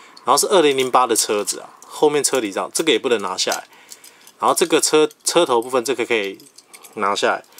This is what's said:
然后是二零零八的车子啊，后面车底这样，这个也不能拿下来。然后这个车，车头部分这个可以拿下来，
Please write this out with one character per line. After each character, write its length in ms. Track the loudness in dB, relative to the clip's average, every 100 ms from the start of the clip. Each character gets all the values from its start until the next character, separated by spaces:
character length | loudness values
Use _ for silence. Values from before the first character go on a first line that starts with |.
| -20 -10 0
然 100 | 0
后 20 |
是 80 | 2
二 140 | 4
零 160 | 4 2
零 140 | 2
八 160 | 2 2
的 80 | 0
车 280 | 0 -2
子 160 | -2 -8
啊， 100 | -14 -20 -18
后 220 | 0 0
面 120 | 2
车 200 | 0 -2
底 100 | -2
这 80 | -6
样， 100 | -6
这 100 | -4
个 80 | 0
也 80 | 0
不 80 | 0
能 140 | -2
拿 160 | -2 -6
下 140 | -4
来。 160 | -6 -10 -20 -20 -20 -20 _ -20 _
然 100 | 0
后 40 |
这 120 | 2 2
个 160 | 2
车， 280 | 2 2 2 -2
车 220 | -2 2 2
头 160 | 2
部 80 | 0
分 140 | -2
这 120 | -2 -4
个 100 | -2
可 100 | -2
以 220 | -2 -10 -20 -20 _ -20 -18 -6
拿 200 | -4 0
下 160 | -2
来， 140 | -2 -8